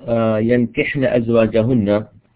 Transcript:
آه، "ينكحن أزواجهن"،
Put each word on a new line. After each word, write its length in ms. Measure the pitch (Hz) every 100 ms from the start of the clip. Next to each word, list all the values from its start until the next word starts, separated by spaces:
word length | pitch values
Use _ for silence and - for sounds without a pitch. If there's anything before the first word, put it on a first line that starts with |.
| -
آه، 320 | 117 113 107
"ينكحن 640 | 113 123 117 147 139 147
أزواجهن"، 1000 | 127 123 113 117 110 113 113 127 101 104 107 - _